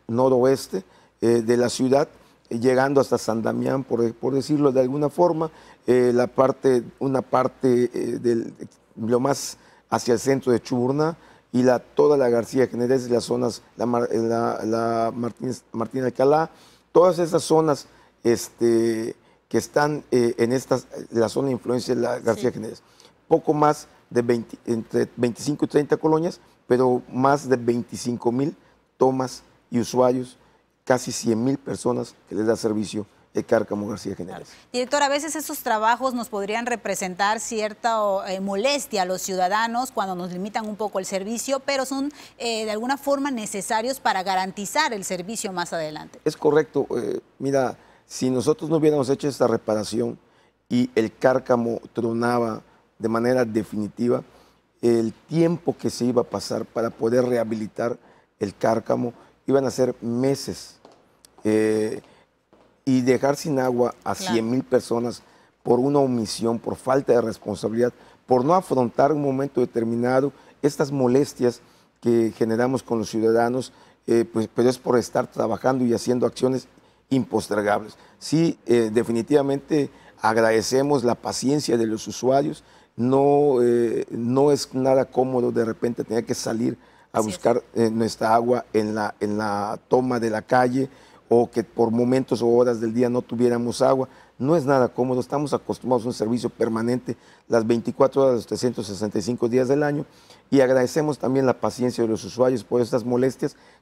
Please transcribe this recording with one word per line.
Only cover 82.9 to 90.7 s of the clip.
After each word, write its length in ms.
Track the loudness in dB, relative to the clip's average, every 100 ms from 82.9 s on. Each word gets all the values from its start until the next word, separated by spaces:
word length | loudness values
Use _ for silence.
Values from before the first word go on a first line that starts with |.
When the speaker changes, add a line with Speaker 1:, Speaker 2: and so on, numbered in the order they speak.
| -4
Speaker 1:
No, 640 | 0 4 4 4 4 4
eh, 460 | 4 2 0 -2 -6
no 420 | -6 -2 2 4
es 220 | 2 -2
nada 320 | -2 2 2 2
cómodo 460 | 0 0 0 0
de 140 | 0 -2
repente 380 | -2 -4 -4
tener 220 | -4 -4 -2
que 80 |
salir 460 | -4 -4 -2 -2 -4 _ _ _
a 60 | -2
Speaker 2:
Así 100 | -2
es. 60 | 0
Speaker 1:
buscar, 280 | 0 0 -2 0
eh, 160 | 0
nuestra 420 | 0 -2 -2 2
agua 320 | 2 2 0 0
en 220 | 0 0 -2
la, 180 | -4 -4
en 180 | -4 -2
la 420 | -4 -4 -6 -8 0
toma 320 | 0 2 0
de 120 | -2
la 100 | -4
calle, 480 | 0 2 2